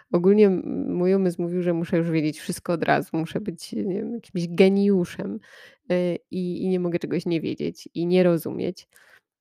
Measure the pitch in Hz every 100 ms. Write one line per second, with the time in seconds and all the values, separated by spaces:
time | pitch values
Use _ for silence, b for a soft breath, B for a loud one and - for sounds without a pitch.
0 | B 175 180 208 202 185 - - - 175
1 | 180 196 185 175 175 180 175 170 170 170
2 | 170 160 151 147 - 175 - 170 - 143
3 | - 160 160 - 208 165 - 220 202 185
4 | 214 233 - 180 170 170 190 196 202 196
5 | 175 - 190 214 B B B B - 180
6 | 180 170 - 185 180 175 190 180 175 170
7 | - 160 175 165 - - 160 - - 165
8 | 175 185 180 165 127 - - 185 - b
9 | b b _ _